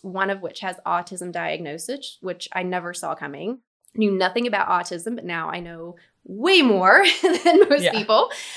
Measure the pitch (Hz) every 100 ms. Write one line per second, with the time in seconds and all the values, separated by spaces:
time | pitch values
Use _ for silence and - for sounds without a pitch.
0 | 196 190 190 196 180 - 190 180 - 175
1 | 175 185 180 170 165 156 147 160 - 277
2 | - - 185 180 - 185 180 180 175 175
3 | 165 - 147 143 180 247 _ _ _ -
4 | 214 190 185 233 240 208 - 180 175 175
5 | 175 240 180 170 160 175 170 165 170 180
6 | _ _ - 196 311 381 262 196 185 269
7 | 381 - 381 349 339 339 415 285 175 220
8 | 208 220 494 - -